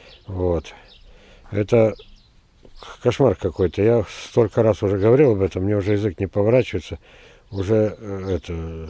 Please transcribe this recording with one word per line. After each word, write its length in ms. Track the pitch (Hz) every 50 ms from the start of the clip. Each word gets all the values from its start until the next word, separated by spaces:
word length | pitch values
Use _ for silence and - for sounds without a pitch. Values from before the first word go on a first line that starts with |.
| - - - - _
Вот. 460 | - 95 92 92 90 87 80 - - - - - - - - - - - - - - - - - -
Это 440 | - 101 104 - - 117 110 110 - - - - - - _ _ _ _ _ _ _ _ - - - - - - - - -
кошмар 320 | 127 120 - 139 120 92
какой-то. 480 | - - 92 - - 95 85 - - 98
Я 220 | 113 117 117 107 - - - - -
столько 340 | - 127 117 101 - 123 110
раз 200 | 110 101 - 110
уже 160 | 95 101 98
говорил 340 | 95 113 120 139 156 131 107
об 100 | 95 95
этом, 220 | 90 - 92 92
мне 120 | 101 104
уже 160 | 104 92 101 104
язык 260 | 101 104 107 92 -
не 80 | 98
поворачивается. 720 | 90 - 104 101 110 120 131 117 - - - - - 85 - - - - - - - - - _ _
Уже, 460 | 95 98 95 95 110 110 107 104 107 -
э, 380 | 113 104 98 95 92 98 92
это, 160 | 85 - - 85 82 80 82 82 80 80 76